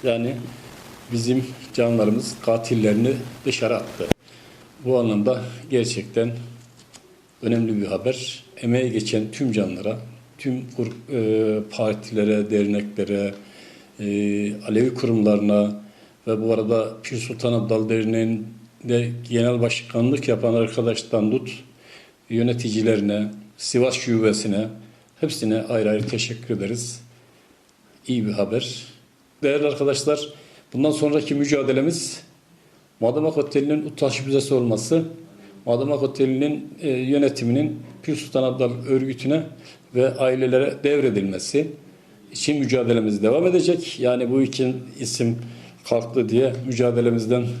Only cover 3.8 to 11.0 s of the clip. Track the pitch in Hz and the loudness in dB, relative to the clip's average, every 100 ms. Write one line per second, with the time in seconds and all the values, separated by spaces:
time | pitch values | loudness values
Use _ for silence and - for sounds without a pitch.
3.8 | - - 87 - - - - - - - | -4 -8 -4 -4 -6 -20 -20 -20 -20 -8
4.8 | 127 127 117 104 107 127 - - - 127 | 0 2 2 2 2 0 -4 -12 -2 0
5.8 | 113 - - 117 120 120 - - - - | 0 -4 -2 -2 -2 -4 -12 -18 -20 -20
6.8 | - - - - _ _ 117 117 113 107 | -20 -20 -20 -20 _ _ -2 0 0 -2
7.8 | 98 95 110 127 - - - - 120 123 | -2 -2 -2 -4 -8 -12 -18 -6 0 2
8.8 | 127 110 104 110 110 - 135 107 92 87 | 2 -2 -2 -2 -2 -2 0 0 -2 -4
9.8 | 104 117 - - - - 139 127 131 - | -6 -6 -12 -20 -20 -8 -6 -6 -6 -6
10.8 | 113 - | -6 -6